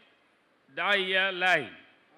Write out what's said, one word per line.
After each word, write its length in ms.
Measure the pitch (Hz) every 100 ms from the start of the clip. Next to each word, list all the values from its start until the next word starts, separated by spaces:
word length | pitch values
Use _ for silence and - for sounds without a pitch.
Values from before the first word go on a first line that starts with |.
| _ _ _ _ _ _ _ 139
daaya 560 | 180 202 185 190 196
laay, 340 | 180 185 170 110 - - _ _